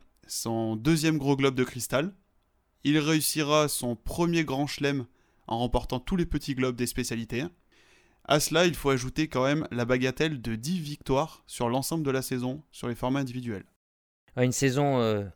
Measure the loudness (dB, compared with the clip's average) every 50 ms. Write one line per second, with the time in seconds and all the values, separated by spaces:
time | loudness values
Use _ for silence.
0 | -12 _ _ _ _ -10 -8 -6 -4 -2 -2 -2 -2 -2 -4 0 2 2 2 4
1 | 4 2 2 2 2 2 2 4 2 2 2 2 0 -2 -4 -8 -4 -2 0 0
2 | 0 -2 -6 _ _ _ _ _ _ _ _ _ _ _ _ _ 0 2 2 2
3 | 4 2 2 2 2 0 0 0 2 4 4 4 4 2 0 -2 -4 -4 -6 -6
4 | -6 -6 -2 0 0 2 2 2 0 0 -2 -2 -2 -4 -2 -2 -2 0 0 -2
5 | -4 -8 _ _ _ _ _ _ _ -6 -2 -2 0 0 0 -2 -2 -2 -4 -6
6 | -4 -2 -2 -2 0 0 -2 -4 -4 -4 -2 0 0 0 0 -2 -4 -2 -2 -4
7 | -4 -4 -4 -6 -6 -4 -4 -4 -4 -6 -8 _ _ _ _ _ _ _ _ _
8 | _ _ _ _ 0 2 2 2 2 2 4 4 4 4 2 2 2 2 2 2
9 | 0 -2 -2 -2 -2 0 2 2 2 2 2 0 -2 -2 -2 -2 0 2 2 2
10 | 2 0 0 0 0 0 -2 -4 -4 -4 -4 -4 -2 -4 -4 -4 -4 -8 -10 -8
11 | -2 0 0 0 0 -2 -6 -14 _ -14 -6 -4 -2 0 0 -2 -2 -2 -2 -2
12 | 0 0 -2 -2 -2 -4 -4 -4 -4 -4 -6 -8 -12 _ -14 -8 -6 -6 -6 -4
13 | -2 -2 0 -2 -2 -4 -6 -8 -6 -6 -8 -8 -10 _ _ _ _ _ _ _
14 | _ _ _ _ _ _ -2 0 2 2 2 2 2 2 4 2 2 2 4 4
15 | 2 2 2 0 -2 -4 -2